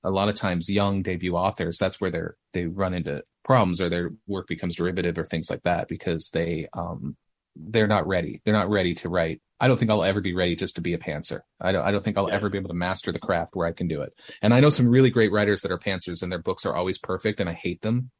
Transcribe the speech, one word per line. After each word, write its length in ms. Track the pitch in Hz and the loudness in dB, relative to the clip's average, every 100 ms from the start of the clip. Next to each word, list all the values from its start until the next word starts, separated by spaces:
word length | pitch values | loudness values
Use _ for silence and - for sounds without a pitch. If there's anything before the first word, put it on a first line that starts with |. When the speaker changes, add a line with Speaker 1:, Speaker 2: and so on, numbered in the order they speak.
Speaker 1:
a 80 | 92 | 0
lot 180 | 95 101 | 2 2
of 60 | 104 | 0
times 320 | 98 87 85 | 0 0 0
young 320 | 101 101 98 | 2 2 0
debut 340 | 90 90 90 87 | -2 -2 -2 0
authors, 420 | 92 - 87 85 | 0 0 -4 0
that's 240 | 95 - | -2 0
where 100 | 95 | -4
they're, 260 | 85 85 - _ | -2 -6 -10 _
they 120 | - 85 | -4 -4
run 280 | 95 95 | -2 -2
into 300 | 90 85 71 - _ | -2 -4 -6 -8 _
problems, 380 | - 131 95 87 | 2 4 4 0
or 80 | 87 | 0
their 240 | 87 87 - - | 0 -2 -8 -8
work 220 | 98 - | -6 -6
becomes 280 | 82 90 82 | -6 -6 -2
derivative 420 | 87 87 87 85 | -2 0 -2 -2
or 80 | 80 | -4
things 240 | 82 80 | -4 -4
like 140 | - | -4
that, 240 | 87 87 - | 0 0 -2
because 420 | - - 82 - | -6 -4 -4 -2
they, 380 | 80 85 82 78 | -2 -2 -4 -6
um, 420 | - 85 85 69 - _ _ _ - | -8 -8 -8 -10 -10 _ _ _ -18
they're 320 | 80 110 107 | -2 2 2
not 180 | 104 82 | 2 2
ready. 340 | 92 82 - - | -2 -2 -4 0
They're 80 | |
not 160 | 107 95 | 2 2
ready 240 | 104 90 85 | 2 2 -2
to 140 | 87 | -2
write. 320 | 87 82 80 _ _ | 0 0 -4 _ _
I 80 | 127 | 2
don't 100 | 123 | 4
think 120 | 110 | 2
I'll 140 | 107 | 2
ever 180 | 90 101 | 2 0
be 140 | 92 90 | -2 0
ready 200 | 90 85 | 0 0
just 200 | 90 - | -4 -4
to 60 | |
be 120 | 87 | -4
a 60 | 85 | -4
pantser. 400 | - 73 - 57 _ _ | -4 -6 -6 -8 _ _
I 120 | 90 | 0
don't, 120 | 95 | 0
I 60 | 73 | 2
don't 140 | 101 | 0
think 120 | 107 98 | 0 0
I'll 140 | 95 | 0
Speaker 2:
Yeah. 60 | 98 | 0
Speaker 1:
ever 140 | 101 | 0
be 100 | 98 | -4
able 80 | 92 | -4
to 60 | 87 | -4
master 360 | 87 95 - | -2 -2 -4
the 60 | 80 | -6
craft 380 | - 87 82 95 | -2 -2 -2 -2
where 100 | 85 | -2
I 60 | |
can 160 | 82 87 | -2 -4
do 160 | 76 | -4
it. 100 | 65 _ - - | -6 _ -20 0
And 100 | 107 | 4
I 60 | 123 | 8
know 100 | 147 | 8
some 180 | 143 123 | 6 6
really 220 | 123 131 | 8 6
great 220 | 120 107 | 6 4
writers 300 | 104 104 98 | 4 2 2
that 100 | 92 | 0
are 80 | 90 | -4
pantsers 420 | - 92 - 85 | -2 -4 -6 -6
and 100 | 90 | -4
their 60 | 90 | -4
books 300 | 85 92 95 | -4 -2 -2
are 80 | - | 0
always 240 | 90 95 | -2 -4
perfect, 400 | - 92 107 104 | -4 -2 -2 0
and 100 | 90 | -4
I 40 | |
hate 280 | 85 90 87 | -2 -6 -4
them. 300 | 110 120 127 | -2 -2 -4